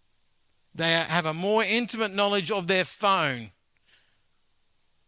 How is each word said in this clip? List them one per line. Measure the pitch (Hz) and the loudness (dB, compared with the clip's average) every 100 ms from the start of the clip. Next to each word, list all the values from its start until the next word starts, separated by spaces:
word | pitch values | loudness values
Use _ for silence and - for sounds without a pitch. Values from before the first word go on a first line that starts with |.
| _ _ _ _ _ _ _ | _ _ _ _ _ _ _
They | 139 165 | -2 0
have | 165 165 165 160 | 2 0 0 -2
a | |
more | 160 190 214 | -2 0 2
intimate | 196 220 240 220 214 | 2 0 -2 -2 -2
knowledge | 196 202 202 165 | 0 0 0 -2
of | 202 175 | -2 0
their | 185 | 0
phone | 175 - 202 190 151 123 107 - _ _ _ _ _ _ _ _ _ _ _ _ _ _ | 0 0 2 2 2 -2 -10 -16 _ _ _ _ _ _ _ _ _ _ _ _ _ _